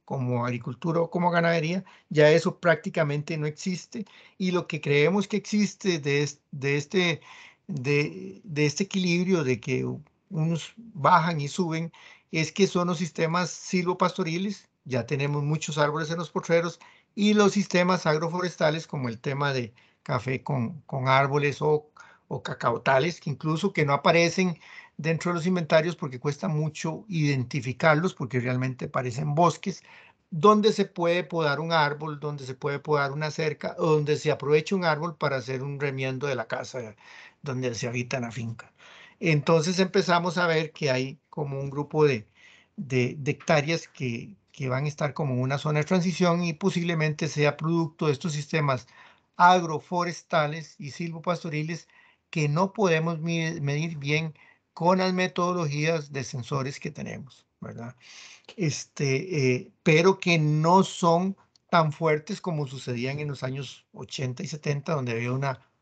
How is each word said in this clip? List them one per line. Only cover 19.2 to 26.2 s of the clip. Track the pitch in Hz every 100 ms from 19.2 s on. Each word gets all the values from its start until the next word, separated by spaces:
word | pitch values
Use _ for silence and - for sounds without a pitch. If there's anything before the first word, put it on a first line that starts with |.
| 147 139 143
de | 131 113 - _ _
café | - 127 127 131
con, | - 135 113 170
con | - 139 131
árboles | 135 139 143 143 127
o, | 151 151 - - - - _
o | 139
cacautales, | - 135 127 117 135 135 165 160
que | 156
incluso | 135 156 156 196
que | 170
no | 147
aparecen | 143 185 170 170 190 185 160 - - - -
dentro | 156 160 175
de | 170
los | 170
inventarios | 180 160 160 165 156
porque | 147 127